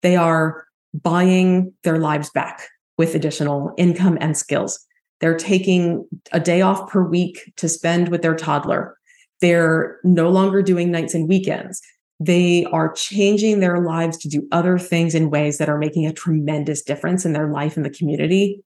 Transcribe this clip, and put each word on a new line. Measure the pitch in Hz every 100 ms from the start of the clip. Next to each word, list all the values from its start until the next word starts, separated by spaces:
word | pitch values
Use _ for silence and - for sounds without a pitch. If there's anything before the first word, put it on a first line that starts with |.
They | 180 180
are | 165 160 160 160 - _ _
buying | 151 180 170 185 185 185 185 185 _
their | - 160
lives | 156 151 147
back | - - - - _ _ -
with | 165
additional | 165 151 139 147 143 139 -
income | 180 170 185 165
and | 160 151
skills. | - 143 - - _ _ _ _
They're | 160 165
taking | 175 190 185 180 175 170 - - -
a | 170
day | 156 175
off | 190 190 -
per | 196
week | 175 170 180 - - -
to | 170
spend | - 165 175 175
with | 170
their | 165 160
toddler. | 160 143 - 170 - - _ _ _ _
They're | 175 170 165 160 - -
no | 180 175 165
longer | 185 190 196
doing | 185 180 175
nights | 175 160
and | 165 160
weekends. | 190 190 151 - - - _ _ _
They | 156 175 175 175 175
are | 165 160
changing | - - 196 202 208 214 208
their | 185 175
lives | 175 165 165 160
to | 156
do | 147 147
other | 170 175 180
things | 175 170 170
in | 160 160
ways | 147 147 147
that | 156
are | 147
making | 151 151 156
a |
tremendous | 160 - 156 147 151 147 147
difference | - 143 160 185 180
in |
their | 147 151
life | 147 147 156
and |
the | 147
community. | 143 160 147 156 190 202 196